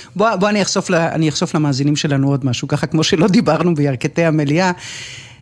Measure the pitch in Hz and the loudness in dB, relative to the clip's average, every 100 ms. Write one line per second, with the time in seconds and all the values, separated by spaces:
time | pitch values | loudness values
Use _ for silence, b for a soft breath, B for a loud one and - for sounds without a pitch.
0 | B 180 220 196 208 208 185 196 - 170 | B -2 0 2 0 0 0 -2 0 0
1 | 165 165 156 - 170 160 151 131 143 147 | 0 0 -2 0 -2 0 0 2 0 0
2 | 151 139 139 139 131 120 143 - 156 151 | 0 0 2 0 -2 -4 -4 -4 -2 0
3 | 143 170 175 180 156 151 175 151 143 127 | 0 2 4 4 2 2 2 2 0 0
4 | 147 170 165 156 143 156 185 180 B B | -4 0 0 2 0 2 0 -2 B B
5 | B B B B | B B B B